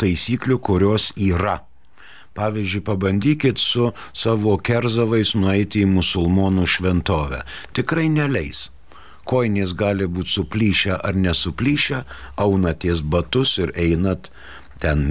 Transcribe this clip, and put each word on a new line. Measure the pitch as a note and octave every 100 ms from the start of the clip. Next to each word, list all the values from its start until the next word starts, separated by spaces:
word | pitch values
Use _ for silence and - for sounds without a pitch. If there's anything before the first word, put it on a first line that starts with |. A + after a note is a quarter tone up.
taisyklių, | G2 E2+ - A#2+ B2+ B2
kurios | - F2+ G2 G#2+ - -
yra. | G2 F2 G2+ E2+ - - - - - - - -
Pavyzdžiui, | G#2+ G#2+ G2 G2+
pabandykit | G#2+ G2 G2 G2+ C3 D3+ C3+ G#2
su | - A#2+ A#2+ - -
savo | - A2+ A2+ G#2+ F#2+
kerzavais | - A#2 A#2 A2+ A2+ A2+ G#2 G#2+
nueiti | F#2+ G2 G2+ G#2+ G2
į |
musulmonų | F#2 - F#2+ E2+ F#2+ F#2+ F#2+ E2+
šventovę. | - F#2 F2+ F2+ E2 C#2+ C2+ - - -
Tikrai | - B2+ E3 D#3+
neleis. | D3+ C#3+ A2+ D2+ - - - - - - -
Kojinės | - B2+ A#2 G2+ F#2 E2+
gali | G2+ G2+ F#2+
būt | F2 E2+
suplyšę | G2+ D#2+ A2 A2 F2 G2+ F#2
ar | - F#2
nesuplyšę, | F#2 E2+ F2+ D#2 B2+ D3 - C3 - - - -
aunatės | G2+ F#2+ F2 D#2 F2+ E2+
batus | D2+ F2 E2 B2 C3 -
ir | E2
einat | F2 E2+ E2 G2 F2+ - - - - - -
ten | D#2+ D2+ C#2+